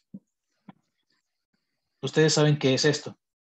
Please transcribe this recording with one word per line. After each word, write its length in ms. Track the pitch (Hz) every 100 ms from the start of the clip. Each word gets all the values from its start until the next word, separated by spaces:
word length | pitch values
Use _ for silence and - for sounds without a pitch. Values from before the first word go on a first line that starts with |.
| _ - _ _ _ _ _ - _ _ _ _ _ _ _ _ _ _ _ -
Ustedes 320 | 135 156 156
saben 240 | 156 151 147
qué 160 | 135
es 100 | 131
esto. 320 | 151 143 - - _ _